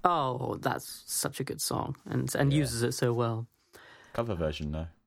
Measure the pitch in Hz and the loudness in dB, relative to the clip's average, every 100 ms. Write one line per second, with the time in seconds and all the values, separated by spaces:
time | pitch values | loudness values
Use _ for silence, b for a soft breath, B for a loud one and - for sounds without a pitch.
0 | 180 170 131 123 131 - - - - - | 4 4 2 0 -4 -2 -2 -2 -6 -14
1 | - - - - 139 - - - - 135 | -6 -4 -2 -4 -8 -4 -2 0 -2 -6
2 | - 123 131 - 139 143 135 117 120 127 | -4 -2 -2 2 4 4 2 2 0 2
3 | 123 117 117 113 117 _ B B B B | 2 2 2 0 -6 _ B B B B
4 | B - 117 90 80 76 76 76 80 - | B -2 0 2 0 0 -2 -2 -6 -10